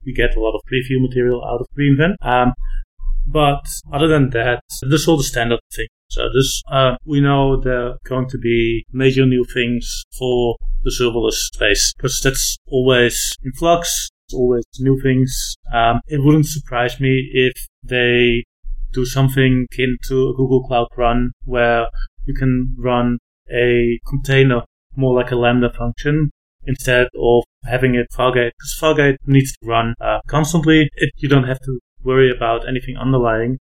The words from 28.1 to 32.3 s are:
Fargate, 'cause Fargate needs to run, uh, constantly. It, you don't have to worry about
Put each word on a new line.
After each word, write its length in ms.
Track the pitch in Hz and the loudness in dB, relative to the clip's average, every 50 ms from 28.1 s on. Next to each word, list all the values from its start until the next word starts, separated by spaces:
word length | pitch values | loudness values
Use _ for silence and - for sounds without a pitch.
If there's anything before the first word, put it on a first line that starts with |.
Fargate, 400 | - - 123 127 131 127 120 117 - _ | -4 -2 0 2 2 2 0 0 -4 _
'cause 180 | - - - - | -12 -12 -8 0
Fargate 360 | 160 156 151 147 143 139 135 135 - | 0 2 2 4 2 2 2 0 0
needs 280 | 139 135 135 135 135 - | 4 4 4 4 2 -6
to 140 | _ - | _ -6
run, 260 | 113 117 117 117 117 117 - | -2 -2 0 0 -2 -4 -4
uh, 180 | 113 110 107 104 - | -4 -4 -4 -4 -4
constantly. 640 | - - 151 156 147 175 165 147 160 160 156 151 143 - | -2 -2 -2 0 2 0 2 4 4 4 4 4 2 0
It, 160 | - 160 139 - | -4 -4 -4 -4
you 120 | - - 135 | -6 0 2
don't 180 | 143 135 123 | 2 2 2
have 120 | 123 131 - | 0 -6 -6
to 180 | - 131 131 123 _ _ _ - 127 | -6 -8 -8 -10 _ _ _ -8 -4
worry 260 | 127 131 131 131 | 0 4 4 4
about 380 | 127 | 4